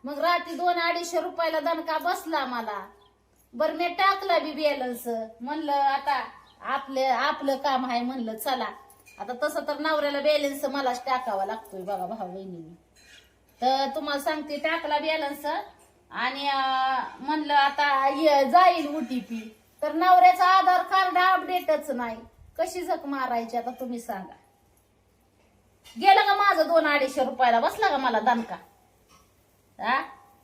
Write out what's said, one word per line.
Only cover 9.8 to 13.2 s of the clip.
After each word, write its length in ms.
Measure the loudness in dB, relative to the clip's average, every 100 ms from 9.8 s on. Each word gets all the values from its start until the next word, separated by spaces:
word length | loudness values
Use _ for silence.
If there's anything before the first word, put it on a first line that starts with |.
| -2 0 0 0
बॅलन्स 460 | 0 2 0 -4 -4
मलाच 400 | -2 -2 -4 -2
टाकावा 400 | -4 -2 -4 -4
लागतोय 360 | -6 -10 -12
बघा 240 | -8 -6 -6
भाऊ 220 | -8 -10
बहिणींनी. 480 | -12 -14 -14 -16 -20 _ _ _ -20